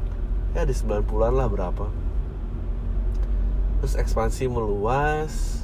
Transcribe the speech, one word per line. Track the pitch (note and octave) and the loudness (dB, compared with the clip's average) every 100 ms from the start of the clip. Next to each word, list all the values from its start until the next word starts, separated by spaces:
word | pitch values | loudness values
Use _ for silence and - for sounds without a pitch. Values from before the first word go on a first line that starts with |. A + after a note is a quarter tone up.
| - - - - - | -2 -2 -2 0 0
ya | - C3 | 0 0
di | B2 | 0
sembilan | A2+ G#2 G#2+ | 0 0 0
puluhan | G#2+ A2+ C3 | 2 2 2
lah | B2+ | 2
berapa. | F#2+ F2+ G#2+ G2+ - - - - - - - - - - - - - - - - - - - | 0 -2 -2 -4 -2 -2 -2 -4 -6 -6 -6 -4 -4 -2 0 0 0 0 2 2 2 2 2
Terus | C3+ - | 2 2
ekspansi | - - A2+ - C3 | 2 2 2 0 0
meluas. | A#2+ G#2+ G2+ G#2+ C3+ D3 D3+ D#3 - - - | 0 0 0 2 2 2 0 -2 -2 -2 -2